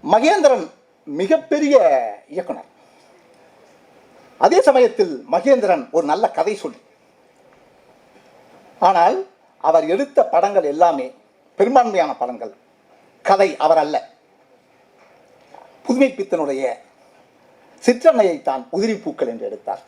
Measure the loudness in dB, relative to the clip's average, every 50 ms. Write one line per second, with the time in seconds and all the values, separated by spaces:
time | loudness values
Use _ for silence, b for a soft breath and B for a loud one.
0 | -2 0 0 2 2 2 2 4 2 2 2 2 -4 -10 -16 _ _ _ _ _
1 | _ -12 -8 -6 -2 0 0 -2 0 -4 -4 -2 0 2 4 4 4 4 2 0
2 | -2 -4 -10 -14 _ _ -12 -10 -10 -10 -12 -14 -14 _ _ _ _ _ _ _
3 | _ _ _ _ _ _ _ _ _ _ _ _ _ _ _ _ _ _ _ -20
4 | _ _ _ -20 _ _ _ _ 2 4 4 4 4 4 4 4 4 2 2 0
5 | -2 -2 -2 -10 -8 -4 -4 -2 2 2 2 2 4 0 0 -2 -2 -4 -4 -2
6 | -2 0 -2 -2 -2 -4 -2 -2 -4 -4 -4 -6 -10 -12 -14 -14 _ _ _ _
7 | _ _ _ _ _ _ _ _ _ _ _ _ _ _ _ _ _ _ _ _
8 | _ _ _ _ _ _ _ _ _ _ _ -20 _ -20 -10 0 0 2 4 4
9 | 2 2 2 -2 -8 -10 _ _ _ _ _ _ -2 2 2 2 2 0 -2 -4
10 | -4 -2 0 0 0 2 0 0 0 0 0 -2 -2 -2 0 2 2 2 2 -2
11 | -8 -10 -14 _ _ _ _ _ _ _ _ -2 -2 2 4 2 2 2 0 -2
12 | -2 -2 -2 -6 -8 -8 -8 -12 -14 -16 -16 _ _ _ _ _ _ _ _ _
13 | _ _ _ _ _ 0 2 2 2 0 0 -2 0 2 2 2 2 0 -4 -6
14 | -8 -8 _ _ _ _ _ _ _ _ _ _ _ _ _ _ _ _ _ _
15 | _ _ _ _ _ _ _ _ _ _ _ -20 -20 -20 _ _ _ -4 0 2
16 | 2 0 0 -6 -6 -6 -4 -4 -4 -4 -6 -4 -4 -6 -6 -8 -14 _ _ _
17 | _ _ _ _ _ _ _ _ _ _ _ _ _ _ _ _ -2 -2 -2 2
18 | 2 2 4 4 2 0 0 -2 -4 -6 -6 -6 -8 -8 -6 -4 -4 -4 -4 -6
19 | -8 -12 -6 -6 -6 -6 -6 -10 -10 -12 -12 -12 _ -12 -12 -12 -12